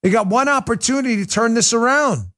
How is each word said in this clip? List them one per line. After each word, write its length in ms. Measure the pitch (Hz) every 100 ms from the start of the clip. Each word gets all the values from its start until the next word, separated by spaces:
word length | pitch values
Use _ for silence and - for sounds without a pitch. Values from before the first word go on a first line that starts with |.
You 80 | 190
got 160 | 220 202
one 220 | 233 277
opportunity 640 | 277 - 226 - 269 262 214
to 80 | 196
turn 280 | - 226
this 180 | 226 -
around. 600 | 233 240 277 285 147 92